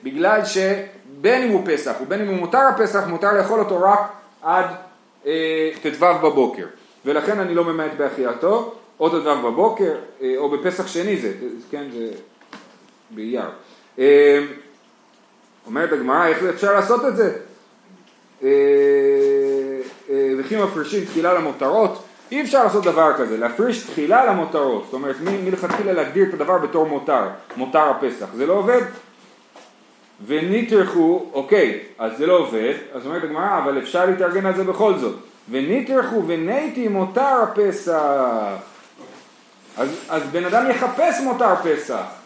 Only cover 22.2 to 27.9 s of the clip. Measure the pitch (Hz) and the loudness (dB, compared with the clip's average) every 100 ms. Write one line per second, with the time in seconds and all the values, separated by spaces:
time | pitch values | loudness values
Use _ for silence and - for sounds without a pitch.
22.2 | - 277 262 269 220 202 180 160 156 - | -8 -6 0 2 4 2 2 4 4 2
23.2 | 113 110 117 147 240 - - - 147 233 | -2 -2 -2 0 -2 -2 -6 -4 2 4
24.2 | 247 190 156 156 139 107 98 131 139 131 | 4 0 -2 0 0 -2 -6 -8 -6 -6
25.2 | 170 196 185 185 175 196 196 175 135 165 | -4 -4 -4 -4 -4 -2 -2 0 0 2
26.2 | 185 165 147 180 147 170 156 139 135 135 | 0 0 0 0 0 0 0 -2 0 0
27.2 | 95 - - 120 131 156 151 | 0 -8 -14 -10 0 2 2